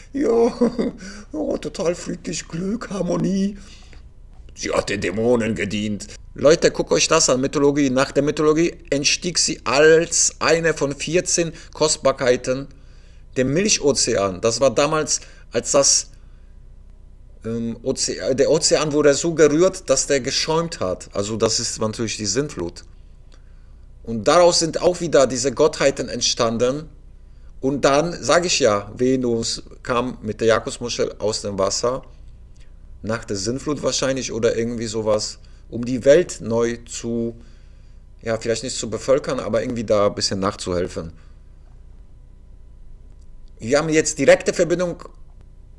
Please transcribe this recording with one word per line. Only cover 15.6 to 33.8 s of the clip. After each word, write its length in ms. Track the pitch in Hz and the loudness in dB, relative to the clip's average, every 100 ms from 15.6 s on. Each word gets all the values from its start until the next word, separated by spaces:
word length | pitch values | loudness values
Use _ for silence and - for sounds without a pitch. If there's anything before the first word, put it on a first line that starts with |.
| - | 0
das, 380 | 143 139 - - - - - - - - - - - - - - - 110 | 2 4 2 0 -12 -20 -20 -20 -20 -20 -20 -20 -20 -20 -20 -20 -14 -8
ähm, 320 | 117 117 113 | -6 -6 -6
Oze-, 520 | 131 - - 82 92 131 | -4 -4 -4 -4 -2 2
der 140 | 120 | 4
Ozean 420 | 156 - 160 151 | 4 4 2 2
wurde 220 | 147 147 | 4 4
so 220 | 139 170 160 | 4 2 4
gerührt, 540 | 151 147 185 185 - | 4 6 2 2 0
dass 180 | 135 - | 0 2
der 120 | 139 | 0
geschäumt 600 | 123 - - 160 170 - | 0 -2 0 -2 -2 -4
hat. 300 | 92 87 - | -4 -4 -8
Also 240 | - 104 110 | -6 -4 0
das 220 | 110 107 | 0 0
ist 200 | 117 - | -4 -4
natürlich 380 | 110 107 113 - | -4 -2 -6 -4
die 80 | 104 | -4
Sintflut. 580 | 110 147 - 85 - - - - - - - - - - - - - | -2 -4 -4 -8 -10 -18 -20 -20 -20 -20 -20 -20 -20 -20 -20 -20 -18
Und 240 | - 117 104 | -8 -4 2
daraus 320 | 165 175 175 | 6 6 4
sind 220 | 165 - | 0 0
auch 200 | 175 175 | 0 0
wieder 260 | 170 147 127 | 2 4 4
diese 240 | 123 131 | 2 -2
Gottheiten 580 | 117 151 - 147 135 127 | 2 2 2 0 0 -6
entstanden. 800 | 120 - - 117 113 123 143 160 - - - - - - - | -4 -2 0 0 0 0 -2 -8 -18 -20 -20 -20 -20 -20 -6
Und 260 | 131 139 139 | -4 2 4
dann, 300 | 139 170 170 | 4 2 -2
sag 240 | 117 165 180 | 2 2 2
ich 140 | - | 2
ja, 320 | 123 101 104 104 | 4 2 -2 -2
Venus 680 | 127 131 123 113 113 - - - | 0 0 0 -2 -2 -8 -12 -12
kam 340 | - 120 127 117 | -4 -2 -2 -6
mit 200 | 107 104 | -8 -2
der 60 | 113 | 2
Jakobsmuschel 680 | 110 135 - 120 - 123 - | 2 2 -8 -6 -4 -4 -2
aus 220 | 104 110 | -4 -4
dem 160 | 104 98 | -4 -2
Wasser. 460 | 95 - 120 135 - - - - - - - - - - | -2 0 -2 -4 -8 -20 -20 -20 -20 -20 -20 -20 -20 -12
Nach 240 | 101 113 - | -6 -6 -4
der 100 | 101 | -6
Sintflut 480 | 104 131 151 139 | -4 -4 -4 -4